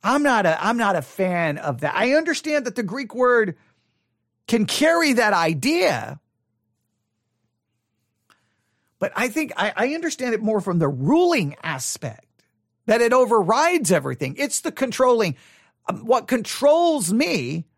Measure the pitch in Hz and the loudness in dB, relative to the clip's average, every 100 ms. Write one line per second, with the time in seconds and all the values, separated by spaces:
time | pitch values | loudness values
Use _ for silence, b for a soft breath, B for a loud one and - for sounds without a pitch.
0 | 196 277 285 233 185 160 202 240 214 180 | 0 0 2 2 2 0 0 0 0 0
1 | 131 - 185 175 165 147 156 123 143 - | -4 -4 -2 0 -2 -4 -6 -4 -4 -2
2 | 233 294 330 294 320 302 247 214 208 247 | 2 2 0 -4 -2 -4 -4 -6 -6 -6
3 | 262 233 247 240 214 151 _ _ _ _ | -10 0 2 4 2 -4 _ _ _ _
4 | _ _ _ _ - 226 208 - 302 339 | _ _ _ _ -2 0 0 2 2 2
5 | 311 240 220 196 165 160 254 339 370 123 | 2 2 2 2 0 0 -2 0 0 0
6 | - 147 _ _ _ _ _ _ _ _ | -6 -14 _ _ _ _ _ _ _ _
7 | _ _ _ _ _ _ _ _ _ _ | _ _ _ _ _ _ _ _ _ _
8 | _ _ _ _ _ _ _ _ _ _ | _ _ _ _ _ _ _ _ _ _
9 | 196 - 240 254 311 - 202 - 247 320 | -6 -2 -4 -2 -6 -4 -4 -2 -2 -2
10 | 330 - 254 226 214 214 196 175 147 135 | -6 -6 -4 -2 -2 -2 -2 0 0 -2
11 | 139 302 359 320 151 143 160 139 - - | 0 2 4 2 -2 -6 -8 -8 -8 -8
12 | 107 104 _ _ _ _ _ _ - 226 | -10 -14 _ _ _ _ _ _ 0 2
13 | 233 254 247 226 175 226 330 359 196 170 | 4 4 4 2 2 2 2 2 2 0
14 | 135 127 135 147 285 - 330 - 262 - | 0 -6 -6 -4 -4 -4 -6 -4 -4 0
15 | 254 240 196 143 b b b b - 196 | 2 4 0 -4 b b b b -10 -8
16 | 220 247 - 247 - - 285 311 349 302 | 0 0 2 -4 -2 0 4 4 4 2
17 | 170 220 330 269 123 160 160 | 0 0 0 -2 -4 -8 -10